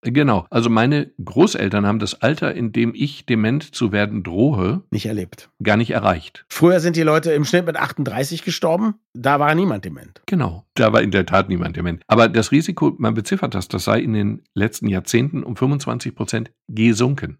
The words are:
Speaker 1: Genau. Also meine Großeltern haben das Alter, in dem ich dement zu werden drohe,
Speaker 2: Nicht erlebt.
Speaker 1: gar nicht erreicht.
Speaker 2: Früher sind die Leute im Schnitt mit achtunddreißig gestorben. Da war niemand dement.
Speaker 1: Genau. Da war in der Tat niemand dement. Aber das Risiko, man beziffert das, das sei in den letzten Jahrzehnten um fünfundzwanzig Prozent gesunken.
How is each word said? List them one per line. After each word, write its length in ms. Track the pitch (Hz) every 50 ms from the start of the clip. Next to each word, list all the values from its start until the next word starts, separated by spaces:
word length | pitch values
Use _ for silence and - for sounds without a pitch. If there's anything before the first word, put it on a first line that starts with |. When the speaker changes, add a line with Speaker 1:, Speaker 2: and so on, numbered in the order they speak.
| -
Speaker 1:
Genau. 420 | 131 117 143 147 139 113 95 87 -
Also 180 | - 120 117 117
meine 440 | 113 110 113 127 147 147 - - _ - -
Großeltern 600 | - - 120 170 220 - - 104 101 92 104 101
haben 140 | 101 104 110
das 200 | 104 95 - - -
Alter, 300 | 117 156 156 - 147 -
in 200 | - 117 113 107
dem 200 | 117 117 117 117
ich 320 | - 139 143 139 - -
dement 380 | - 127 110 107 110 123 147 151 - _
zu 200 | - 120 110 98
werden 320 | 104 104 104 107 110 92
drohe, 580 | 90 82 92 117 143 147 104 92 92 123 190 - _
Speaker 2:
Nicht 160 | - 107 -
erlebt. 420 | 110 110 101 92 87 - - - _ _ _ 104
Speaker 1:
gar 140 | 104 104
nicht 160 | 107 117 110 -
erreicht. 520 | 110 101 101 92 82 - - _ - - _
Speaker 2:
Früher 320 | - - 156 170 180 180
sind 160 | 156 175 170
die 80 | 165 160
Leute 260 | 156 151 160 156 170
im 140 | 156 147 151
Schnitt 220 | 135 - 180 180
mit 100 | 165 147
achtunddreißig 680 | - - - - - 143 123 98 113 135 143 175 165 -
gestorben. 540 | - 170 - - 170 160 180 214 220 208 _ _ _ _
Da 240 | 127 120 135 143 143
war 160 | 147 147 156
niemand 300 | 165 190 190 120 101 95
dement. 360 | 95 76 65 64 - - - _
Speaker 1:
Genau. 400 | - - 180 131 98 82 87 - _ _
Da 180 | - 123 110 107
war 100 | 113 113
in 100 | 107 92
der 120 | 98 92
Tat 240 | - - 98 98 98
niemand 280 | 95 87 85 82 82
dement. 260 | 82 85 87 85 85 _ _
Aber 200 | - 110 113 113
das 220 | 85 92 87 -
Risiko, 460 | - 143 165 - 175 - 165 143 - -
man 160 | - 110 113
beziffert 400 | 110 104 - 196 190 - 139 -
das, 140 | 95 92 -
das 160 | - 95 90
sei 160 | - 104 117
in 120 | - 147 110
den 300 | 107 101 104 107 - _ _ _
letzten 340 | - 101 110 - - - 110
Jahrzehnten 560 | 98 92 90 - - 117 123 147 165 143 -
um 100 | - 117
fünfundzwanzig 640 | - - 131 147 143 139 - 117 120 - 127 -
Prozent 340 | _ 110 - - 113 117 - _ _ _
gesunken. 720 | _ - 107 113 117 113 101 120 123 143 135 - 76 67 _